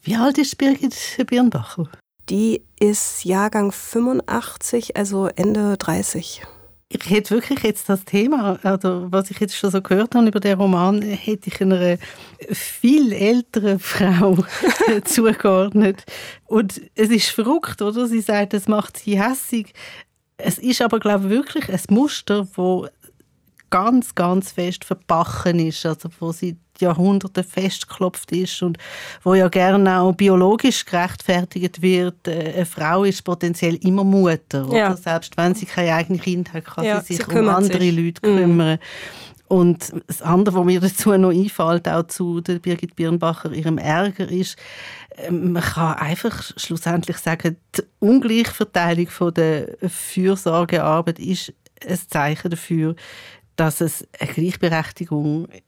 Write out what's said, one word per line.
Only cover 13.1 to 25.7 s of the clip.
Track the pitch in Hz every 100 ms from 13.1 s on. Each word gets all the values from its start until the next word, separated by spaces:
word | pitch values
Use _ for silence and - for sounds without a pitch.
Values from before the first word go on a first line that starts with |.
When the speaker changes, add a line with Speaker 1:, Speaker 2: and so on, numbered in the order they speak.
Speaker 1:
älteren | 190 202 247 233 226 202 196
Frau | - - 196 175 196 180 - - 359
<laughs> | - 440 208
zugeordnet. | - - 226 214 208 190 196 202 208 196 - - - - _
Und | 220 202 - -
es | - 220
ist | 233 -
verrückt, | - 220 320 - -
oder? | 208 220 247
Sie | 226
sagt, | 214 208 202
es | 208 196
macht | 214 196 -
sie | - 196
hässig. | 214 262 - 233 208 - - - - _ _ _
Es | - -
ist | 247 240
aber, | 233 226
glaube | 214 202
ich, | 196
wirklich | 220 294 320 -
ein | 185 -
Muster, | 202 294 - - 208 190
wo | - 180 185 - _ - _ _ _ _ _ _
ganz, | 185 208 247 -
ganz | - 175 185 190
fest | - 180 175 -
verbachen | 185 _ 165 170 - 185 170
ist, | 160